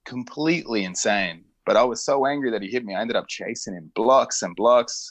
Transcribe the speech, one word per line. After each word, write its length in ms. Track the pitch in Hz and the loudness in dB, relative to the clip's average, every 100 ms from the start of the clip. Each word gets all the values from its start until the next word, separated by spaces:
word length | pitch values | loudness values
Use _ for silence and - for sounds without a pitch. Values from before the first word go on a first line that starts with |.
completely 800 | - 127 117 - 156 170 - 113 | -12 -10 -10 -4 0 0 0 -2
insane. 600 | 92 90 110 101 92 82 _ _ - | -2 -2 0 0 -2 -6 _ _ 2
But 120 | 104 | 4
I 60 | |
was 200 | 123 113 | 4 2
so 220 | - 139 135 | 0 2 2
angry 240 | 143 131 | 0 -2
that 100 | 107 | -2
he 80 | 98 | -4
hit 140 | 123 110 | -6 -4
me. 100 | 92 | -4
I 60 | |
ended 140 | 117 107 | -2 -2
up 120 | - | -4
chasing 480 | - 95 117 - 90 | -8 -8 -8 -8 -10
him 160 | 78 - | -8 0
blocks 460 | 117 131 113 - | 4 6 4 -2
and 140 | 95 87 | -6 0
blocks. 540 | 113 123 120 - - | 4 4 2 -6 -12